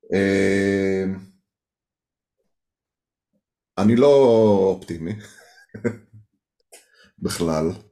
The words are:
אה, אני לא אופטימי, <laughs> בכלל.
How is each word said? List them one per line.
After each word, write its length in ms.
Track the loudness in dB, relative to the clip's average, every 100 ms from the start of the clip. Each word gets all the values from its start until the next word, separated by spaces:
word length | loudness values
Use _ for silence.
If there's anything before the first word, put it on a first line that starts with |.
| -4
אה, 880 | -2 0 0 0 0 -2 -2 -2 -4 -6 -8 -14 _ _ _ _ _ _ _ _ _ _ _ _ _ _ _ _ _ _ _ _ _ _ _ _ -2
אני 180 | 2 4
לא 120 | 4 6 4 4 4 2 0
אופטימי, 400 | -2 -8 -12 -10 -12 -14 -20 _ _ _
<laughs> 380 | -10 -10 -10 _ -20 _ _ _ _ _ -20 _ _ _ _
בכלל. 500 | -10 -6 -4 -2 -4 -8 _